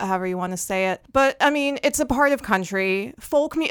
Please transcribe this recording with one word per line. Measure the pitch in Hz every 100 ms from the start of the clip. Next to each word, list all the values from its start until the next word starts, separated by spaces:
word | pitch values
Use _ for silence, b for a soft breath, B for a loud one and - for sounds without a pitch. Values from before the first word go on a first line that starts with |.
however | 190 185 185
you | 180
wanna | 180 180
say | - 190 190
it. | - -
But, | 269 269 269
I | 294
mean, | 294 277 277
it's | - -
a |
part | 262 262 285
of | 277
country. | - 190 180 196 190 190 226 -
Folk | - 294 302
mu-, | 320